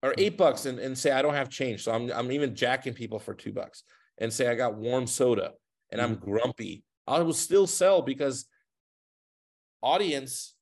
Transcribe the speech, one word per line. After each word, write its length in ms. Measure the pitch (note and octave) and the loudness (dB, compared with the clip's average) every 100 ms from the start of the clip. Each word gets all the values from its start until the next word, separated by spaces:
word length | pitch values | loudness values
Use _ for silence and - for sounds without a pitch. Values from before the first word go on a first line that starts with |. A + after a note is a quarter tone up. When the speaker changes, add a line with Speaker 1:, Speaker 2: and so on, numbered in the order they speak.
Speaker 1:
or 120 | C3+ - | 0 2
eight 200 | G3+ G#3 | 0 4
bucks 280 | E3+ C3 C#3 | 4 4 -4
and, 140 | B2+ | -6
and 180 | C3 B2+ | -6 -2
say, 140 | D3+ | 2
"I 100 | C3 | 2
don't 120 | C#3+ D3 | 2 0
have 140 | C3 | -4
change." 340 | - C3 G2+ | -4 -4 -2
So 80 | - | -2
I'm, 180 | A2+ A#2+ | -2 -2
I'm 200 | - B2 | -4 -2
even 240 | C#3 C#3+ A2 | 0 -2 0
jacking 400 | B2 C3 C3 A#2+ | 0 0 -2 -8
people 240 | A2+ G#2+ | -8 -8
for 160 | - G2+ | -8 -10
two 180 | - | -8
bucks 300 | G2 F2 - _ _ _ - | -8 -10 -14 _ _ _ -8
and 160 | A2+ | -6
say, 140 | A2+ B2 | 0 0
"I 80 | A#2+ | 2
got 200 | B2 G#2+ | 0 -2
warm 300 | A2+ B2 B2 | -2 -2 -2
soda," 480 | - B2+ A2 F2 - _ _ _ | 2 2 2 0 -8 _ _ _
and 100 | A2 | -4
I'm 140 | A#2+ A2 | -2 -2
Speaker 2:
Mm-hmm. 160 | G2+ | -2
Speaker 1:
grumpy. 520 | G#2 B2 B2 G#2 F2+ _ _ - | 0 0 -4 -10 -12 _ _ -2
I 120 | D3 | 0
will 140 | E3+ | 2
still 340 | C#3 - G3 F#3 | 0 4 4 4
sell 340 | - F#3 F#3+ | 4 4 4
because 440 | C#3 C3+ C#3+ B2 - _ _ _ _ _ _ _ _ _ _ _ _ _ | 2 -2 -2 -4 -12 _ _ _ _ _ _ _ _ _ _ _ _ _
audience 720 | A#2+ E3+ G3 C#3+ C3+ - - _ | 2 2 2 -2 -4 -10 -12 _